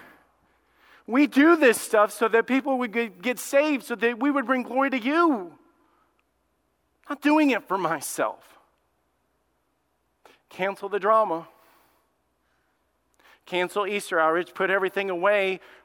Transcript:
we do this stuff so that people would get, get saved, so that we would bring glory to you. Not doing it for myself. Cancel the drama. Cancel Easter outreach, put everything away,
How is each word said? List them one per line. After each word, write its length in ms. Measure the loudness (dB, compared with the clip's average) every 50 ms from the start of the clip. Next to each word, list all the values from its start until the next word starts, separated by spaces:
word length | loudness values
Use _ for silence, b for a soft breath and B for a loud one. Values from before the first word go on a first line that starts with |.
| B B B B B B _ _ b b b b b b b b b b b b b
we 200 | -2 0 2 2
do 280 | 2 4 4 6 6 6
this 240 | 6 6 4 4 2
stuff 320 | -2 0 2 4 4 2
so 160 | 2 -2 0
that 180 | 2 2 2 2
people 320 | 2 0 -2 0 -2 -2 -2
would 120 | -4 -4
get, 300 | -4 -4 -4 -4 -8 -8
get 180 | -6 -6 -6 -6
saved, 460 | -6 -2 0 2 2 2 0 -4 -4
so 100 | -8 -6
that 240 | -2 -2 -2 -2 -2
we 120 | -2 -2
would 140 | 0 -2 -2
bring 180 | -2 -2 -2 -4
glory 260 | -4 -2 -2 0 0
to 100 | -2 -2
you. 540 | -2 -2 0 2 2 2 0 -2 -6 -10 -16 -20 _ _ _ _ _ _ _ _ _ _ _ _ _ _ _ _ _ _ _ _ _ _ _ _ _ _ _ _ _ -14
Not 120 | -10 -2
doing 280 | 0 2 4 4 4 2
it 180 | 0 -2 -2
for 100 | -4 -4
myself. 680 | -4 -2 -4 -4 -4 -6 -8 -6 -4 -4 -4 -4 -8 -16 _ _ _ _ _ _ _ _ _ _ _ _ _ _ _ _ _ _ _ _ _ _ _ _ _ _ _ _ _ _ _ _ _ _ _ b b b b b _
Cancel 400 | -8 -6 -4 -4 -4 -6 -8 -8
the 100 | -6 -2
drama. 480 | 0 2 2 2 2 0 -2 -6 -8 -12 _ b b b b b b b b b b _ _ _ _ _ _ _ _ _ _ _ _ _ _ _ _ _ _ _ _ _ _ b b b b b _
Cancel 400 | -6 -4 -2 -2 -2 -2 -4 -4
Easter 320 | -2 -4 -6 -6 -2 0 2
outreach, 340 | 2 2 2 0 -2 -6 -4
put 160 | -4 -2 0
everything 400 | 0 0 0 -2 -2 -4 -4 -4
away, 500 | -4 0 0 2 2 2 0 -2 -4 -6 b b b b